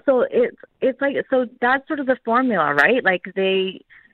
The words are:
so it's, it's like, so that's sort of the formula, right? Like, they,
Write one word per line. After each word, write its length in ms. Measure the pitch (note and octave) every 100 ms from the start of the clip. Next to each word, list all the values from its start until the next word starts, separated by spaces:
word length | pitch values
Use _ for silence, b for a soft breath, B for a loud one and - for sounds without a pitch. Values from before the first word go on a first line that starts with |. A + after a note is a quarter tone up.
| -
so 160 | B3+
it's, 340 | - A3+ B3 - - _
it's 200 | C4 B3+
like, 140 | C#4 - -
so 160 | C4 B3 -
that's 260 | B3 C4+ C4+
sort 140 | D4
of 60 | B3+
the 100 | B3
formula, 480 | A#3 A#3 C4 F#3+ D3
right? 320 | C#3+ D3+ B3
Like, 200 | F#3+ F3+ F#3 F#3+
they, 480 | F#3+ F#3+ F#3+ - - b b